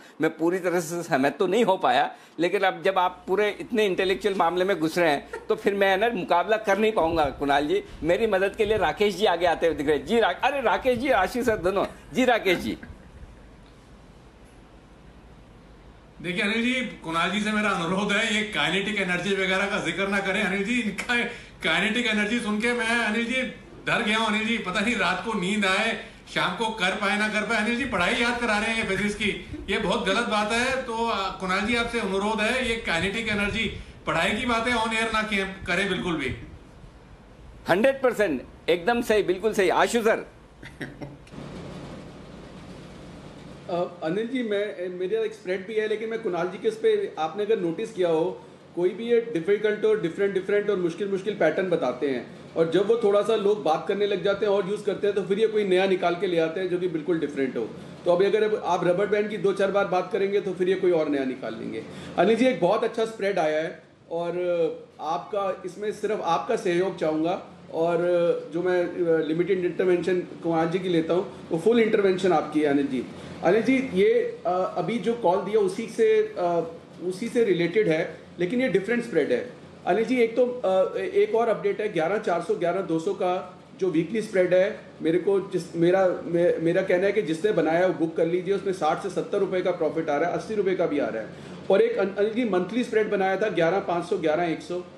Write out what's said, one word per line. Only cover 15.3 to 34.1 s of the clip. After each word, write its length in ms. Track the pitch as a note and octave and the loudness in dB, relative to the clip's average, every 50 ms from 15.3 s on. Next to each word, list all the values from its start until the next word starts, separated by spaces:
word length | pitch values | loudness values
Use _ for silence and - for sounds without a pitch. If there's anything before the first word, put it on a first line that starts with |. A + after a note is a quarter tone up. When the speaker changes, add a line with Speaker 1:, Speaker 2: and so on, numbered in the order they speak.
| - - - - - - - - - - - - - - - - - - C#3+ | -20 -20 -20 -20 -20 -20 -20 -20 -20 -20 -20 -20 -20 -20 -20 -20 -16 -12 -8
Speaker 2:
देखिए, 200 | E3+ F3 F#3+ G#3+ | -6 -2 -2 0
अनिल 200 | G3+ A3 A#3 A#3 | 0 0 0 0
जी, 120 | B3 B3+ C4 | 0 0 -2
कुणाल 500 | A#3+ - - - - D#3+ D#3+ E3 E3+ F#3 | -2 -6 -8 -10 -8 -4 -2 0 0 0
जी 100 | F#3+ G#3+ | 0 -2
से 120 | G#3 G#3+ G#3+ | -2 0 0
मेरा 160 | G#3 G#3+ G#3 | 0 0 0
अनुरोध 440 | F#3+ F3 E3+ E3 F#3 F#3 G#3 G3+ G3+ | 0 0 -2 -2 0 0 0 0 0
है, 240 | G#3 A3+ A3 G#3+ | 0 0 2 0
ये 60 | G#3+ G#3+ | 0 -2
kinetic 560 | G#3+ - D3+ C#3+ D#3 E3+ G3 G3 G#3+ G#3 G3 | -2 -2 -2 0 0 0 0 -2 -2 -2 -2
energy 360 | F#3+ F3+ F3+ F3 - G3+ G3 | -2 -2 -2 -2 0 0 0
वगैरह 320 | F#3+ F#3+ F#3 F#3+ F#3+ G3+ | 0 0 0 0 0 0
का 180 | G3 G#3 F#3 D3 | -2 -2 -2 -2
जिक्र 240 | D#3+ E3+ F3 G3 G3 | -2 -2 -2 -2 -2
ना 100 | G3+ G3 | 0 -2
करें, 240 | F#3+ F#3+ F#3 G#3 G#3 | 0 0 -2 0 0
अनिल 220 | F3+ F#3 G3+ G3 | -2 -2 -2 -2
जी। 160 | G3+ B3 B3 | -2 -2 -2
इनका 440 | A3 G#3 - - - - B3 A#3+ A3+ - - - - - - - - | -2 -2 -4 -6 -4 -2 -2 -2 -2 -4 -6 -12 -16 -20 -12 -6 -2
Kinetic 420 | F3 D#3+ E3+ F#3+ A3 G#3+ B3 A#3+ | 0 0 2 2 0 0 0 0
energy 340 | A3+ G#3+ G#3 G#3 G3+ A#3 A#3+ | 0 0 0 0 0 -2 -2
सुन 200 | - G#3 G#3 G#3 | -2 -2 -2 0
के 120 | G#3+ A#3+ A#3+ | 0 0 0
मैं, 340 | A#3+ A3+ A3 A#3 A#3+ A3+ | 0 0 0 0 0 0
अनिल 180 | G#3+ G#3+ A#3 A#3 | 0 0 -2 -2
जी, 180 | A#3 B3+ C4 B3+ G#3 - - - - - - - | -2 -2 -2 -2 -4 -6 -12 -18 -20 -20 -10 -4
डर 160 | D3+ D#3 G3+ A#3 | -2 0 0 2
गया 160 | G#3 G#3+ A3+ | 2 2 2
हूँ, 80 | A3+ | 2
अनिल 200 | G#3+ G#3 G#3+ G#3+ | 2 0 0 0
जी। 120 | A3+ A#3 A3 | 0 -2 -2
पता 220 | - - - A3 | -2 -4 -2 -2
नहीं 160 | G3+ A#3 A#3 | 0 0 0
रात 280 | G3 F#3 F3 F#3 F3+ - | 0 2 0 0 0 -2
को 140 | A3+ G#3 F#3+ | -4 -2 -2
नींद 240 | F3 F#3 G#3 G#3+ G3 | 0 0 0 0 2
आए, 360 | F#3 F#3+ G3+ A3 A3+ G#3+ - - - - - - - - | 2 2 2 0 -2 -2 -4 -8 -14 -18 -20 -14 -6 -2
शाम 220 | D#3+ D3+ F3+ F#3 | -2 -2 -2 -2
को 100 | F3+ A3+ A3 | -2 -4 -4
कर 200 | - - F3+ F#3+ | -2 -2 -2 -2
पाए 280 | F#3+ - G#3 G3 G#3 G#3 | -2 0 -2 0 0 0
ना 100 | G#3+ G#3+ | 0 0
कर 140 | G3+ G#3+ G#3 | 0 -2 -2
पाए। 220 | - A#3 G#3+ G#3+ | 0 0 0 0
अनिल 120 | A#3 A#3+ | 0 0
जी, 80 | A#3+ C#4 | -2 -2
पढ़ाई 300 | A#3+ A3 F#3 F3 F#3+ A#3+ | -2 -2 0 0 0 0
याद 260 | B3+ A#3+ A#3+ A#3+ A#3+ | 0 0 0 0 -2
करा 180 | A#3+ A#3 G#3 G#3 | -2 0 0 0
रहे 120 | G#3+ A3+ | 0 0
हैं 180 | A3+ A3+ G#3 F#3 | -2 -2 -2 -2
ये 80 | F#3+ | -2
फिजिक्स 180 | F#3+ G3+ G#3 G3+ | -2 -2 -2 -2
की, 320 | - A3 G3 - - - - - D3+ - - | -2 -2 -2 -4 -4 -8 -12 -12 -10 -6 -4
ये 80 | G3+ A#3 | -4 -2
बहुत 280 | - F3 G#3 A#3 F#3+ | 0 0 0 0 0
गलत 200 | F#3 G3 A3+ A#3+ G#3 | 0 0 0 0 0
बात 240 | G#3+ G#3 G#3+ G#3+ A3+ | 0 0 0 0 0
है। 300 | A#3 B3 C4 C4 B3+ - | 0 0 0 -2 -4 -4
तो, 240 | A#3+ A3+ A3+ A3+ | -4 -4 -2 -2
आ, 220 | A#3 A3 G3+ G3 F#3+ | -2 -2 -2 -4 -4
कुणाल 300 | - - F#3+ F#3 F#3 G3 | -6 -6 -4 -2 -2 0
जी, 160 | G#3 A3 A#3+ | 0 0 0
आपसे 240 | A#3 A#3 A#3+ - A#3 | 0 -2 -2 -2 -4
अनुरोध 400 | G#3+ F#3+ F#3 G3 G3 G#3+ A3+ G#3 | -2 -2 -2 0 0 0 0 0
है, 280 | G#3+ A3 B3 C4 B3 A#3 | 0 0 0 0 0 -2
ये 80 | A3+ | -4
kinetic 520 | A3+ - - E3+ E3 E3+ G3 F#3+ A3+ A3+ A3 | -4 -2 -2 -2 0 0 -2 -2 -2 -4 -2
energy, 500 | G#3 G3+ G3+ G3+ F#3+ A3+ A3 F#3+ - - - - - - - | -2 0 0 -2 -2 -2 -4 -4 -6 -8 -12 -16 -18 -10 -6
पढ़ाई 240 | D#3+ | -2